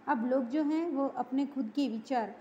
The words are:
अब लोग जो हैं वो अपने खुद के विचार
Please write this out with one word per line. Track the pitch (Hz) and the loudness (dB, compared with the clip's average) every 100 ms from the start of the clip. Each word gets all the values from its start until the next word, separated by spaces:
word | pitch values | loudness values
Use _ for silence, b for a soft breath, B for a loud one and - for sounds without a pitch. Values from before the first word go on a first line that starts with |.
| - | -2
अब | 269 247 | 0 2
लोग | 262 | 2
जो | 233 294 | 2 0
हैं | 294 311 339 | 2 2 0
वो | 269 277 | 0 0
अपने | - 247 262 285 | -2 -2 0 0
खुद | 269 220 285 | -2 -4 0
के | 269 | -2
विचार | 220 - 254 208 - | -2 -2 -2 -2 -6